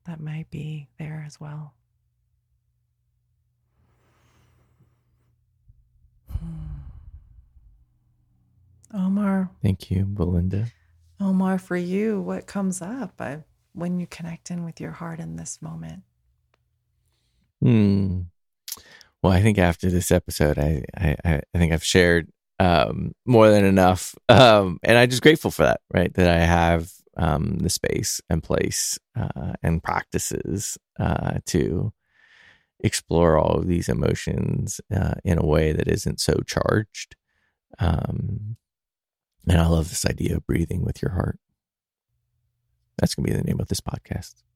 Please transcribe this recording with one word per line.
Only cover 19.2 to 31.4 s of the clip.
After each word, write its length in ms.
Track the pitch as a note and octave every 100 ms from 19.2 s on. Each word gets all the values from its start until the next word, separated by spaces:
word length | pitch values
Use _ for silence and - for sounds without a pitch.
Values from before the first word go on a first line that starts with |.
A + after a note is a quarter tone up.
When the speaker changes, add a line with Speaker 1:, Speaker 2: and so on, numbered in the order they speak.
Speaker 2:
Well, 120 | F2
I 80 | F#2
think 160 | A2 G2+
after 320 | F2 E2+ F#2
this 220 | F2+ E2+
episode, 460 | F2+ - - D2+ D2
I, 280 | D2 D2+ - -
I, 180 | D#2+ D2 E2+
I, 160 | D2 -
I 40 | E2+
think 160 | E2+
I've 100 | D#2+
shared, 480 | - F#2+ F2 E2+ D#2+ _ _ -
um, 560 | F#2 E2 A1+ - - - -
more 240 | A#2+ A2
than 160 | G#2 G2
enough. 500 | F#2+ F#2 F#2 - - -
Um, 500 | A2+ B2+ G#2+ G2 F2
and 160 | - A#2
I'm 120 | B2
just 120 | B2
grateful 300 | D#3 D#3+ -
for 120 | -
that, 180 | D2 - -
right? 200 | - F2
That 160 | - F2+
I 100 | E2+
have, 500 | E2 E2+ E2+ E2+ E2 - _ -
um, 400 | E2 D2+ D#2+ D#2+
the 120 | E2+
space 520 | - - - - - -
and 120 | D#2+
place, 560 | - - - - - - _ -
uh, 340 | - - F2 -
and 220 | F2 E2
practices, 920 | - F2 - E2+ - - - F2 - - _ -
uh, 420 | E2+ E2 G1+ -